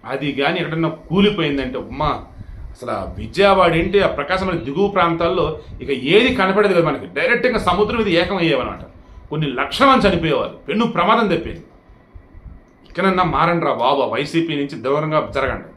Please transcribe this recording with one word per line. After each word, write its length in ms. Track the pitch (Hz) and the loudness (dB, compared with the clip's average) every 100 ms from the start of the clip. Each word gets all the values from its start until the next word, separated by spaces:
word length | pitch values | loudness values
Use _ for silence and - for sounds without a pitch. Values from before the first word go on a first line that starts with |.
| 120 | -6
అది 160 | 135 147 123 | -6 -4 0
కానీ 160 | 147 180 | 0 0
ఎక్కడైనా 280 | 160 160 160 - - | -4 -2 -2 -4 -2
కూలిపోయిందంటే, 680 | 180 208 202 151 139 127 127 | 2 4 2 -2 -2 -4 -6
అమ్మా, 260 | 104 139 147 110 - - - - - | -10 -4 -4 -4 -10 -18 -16 -16 -16
అసలు 180 | - 120 107 | -12 -8 -6
ఆ 40 | 90 90 | -6 -10
విజయవాడ 500 | 110 165 196 190 175 160 | -8 2 4 6 4 4
ఏంటి, 180 | - 196 170 | 2 2 2
ఆ 40 | - | -2
ప్రకాశం 260 | 143 185 190 | -4 -2 -2
బ్యారేజ్ 200 | 165 139 | -4 -4
దిగువ 180 | 147 202 196 | -2 0 2
ప్రాంతాల్లో 500 | 170 165 170 185 151 156 - - | 0 0 0 0 -2 -4 -12 -12
ఇక 60 | 123 131 131 | -6 -4 4
ఏది 140 | 202 254 - | 4 4 2
కనపడేది 340 | 190 202 202 175 | 2 2 4 2
కదా 100 | 156 | 2
మనకి. 160 | 123 98 139 | -2 -6 -2
డైరెక్ట్గా 440 | 180 240 254 226 - | 0 2 2 0 0
సముద్రం 300 | 190 208 233 | 2 0 0
మీద 100 | 202 165 | 0 0
ఏకం 160 | 180 196 | 0 0
అయ్యేవన్నమాట. 400 | 165 131 110 92 - - - - - | 0 0 -2 -8 -16 -20 -20 -20 -8
కొన్ని 160 | 151 147 123 | -4 -4 -2
లక్షల 240 | 139 - 277 | -4 2 4
మంది 160 | 254 202 | 6 4
చనిపోయేవారు. 480 | 170 160 127 95 - - | 2 0 0 -2 -8 -4
పెను 180 | 196 233 202 | -2 0 0
ప్రమాదం 280 | 185 233 208 | 2 2 2
తప్పింది. 320 | 170 - - - - _ - _ - - - - - _ _ - | -2 -4 -12 -18 -20 _ -20 _ -20 -20 -20 -20 -20 _ _ -12
ఇకనన్నా 340 | - 190 185 175 | -2 0 2 0
మారండి 320 | 139 165 170 151 | 2 2 2 0
రా 60 | 117 | 0
బాబు, 220 | 123 139 117 | 2 2 0
వైసీపీ 400 | 117 151 165 165 147 | -2 0 -2 0 -2
నుంచి 160 | 139 127 | -4 -4
దూరంగా 340 | 127 147 156 156 - | -2 0 0 -2 0
జరగండి. 340 | 139 135 104 - | -2 -2 -4 -10